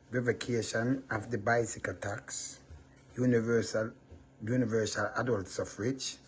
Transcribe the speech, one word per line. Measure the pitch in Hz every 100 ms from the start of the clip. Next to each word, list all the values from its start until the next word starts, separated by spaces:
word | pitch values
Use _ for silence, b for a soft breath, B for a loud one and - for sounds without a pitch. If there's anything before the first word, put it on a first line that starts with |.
| -
Revocation | 120 120 110 - 117 104 113 120 135 -
of | 110 117
the | 117
bicycle | 104 120 113 - -
tax. | 92 - - - - - - - - - - - -
Universal, | 127 120 113 117 107 110 113 - - - - - 110
universal | 127 113 113 107 - 104 -
adult | 123 107 92
suffrage. | - - - 113 135 - -